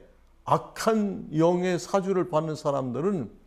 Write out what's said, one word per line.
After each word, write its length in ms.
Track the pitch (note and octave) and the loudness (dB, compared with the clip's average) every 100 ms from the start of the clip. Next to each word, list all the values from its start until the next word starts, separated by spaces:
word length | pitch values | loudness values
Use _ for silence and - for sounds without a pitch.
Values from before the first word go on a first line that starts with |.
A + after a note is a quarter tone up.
| - _ _ _ - | -18 _ _ _ 0
악한 840 | D#3 - - A3 A3 G3+ F3+ - D3+ | 0 0 -4 0 2 0 -4 -4 2
영의 420 | E3 F3+ F#3 F3 | 4 4 2 -2
사주를 520 | - G3 F#3 F#3 E3 | 0 -2 0 0 0
받는 260 | D#3 D#3+ D3 | 0 0 -2
사람들은 720 | D3+ C#3 C3 A#2+ F3+ F#3 G#2+ - | -2 -2 -2 -2 -2 -2 -4 -12